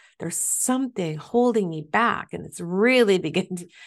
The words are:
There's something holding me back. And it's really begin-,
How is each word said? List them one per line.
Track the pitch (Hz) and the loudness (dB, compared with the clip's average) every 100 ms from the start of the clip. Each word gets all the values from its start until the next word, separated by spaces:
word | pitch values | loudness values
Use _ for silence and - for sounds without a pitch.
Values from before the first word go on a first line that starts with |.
| _ - | _ -12
There's | 165 - | -8 -6
something | - - - 254 269 - 170 156 | -4 -4 -2 -2 -2 -4 -6 -6
holding | - 233 247 220 185 | -2 2 2 2 -2
me | 160 | -6
back. | 151 208 233 - - | -2 0 2 0 -6
And | 175 160 | -12 -12
it's | - | -12
really | 170 185 226 254 226 185 | -4 2 4 6 6 4
begin-, | 160 160 185 180 175 - | 2 -2 -4 -8 -12 -20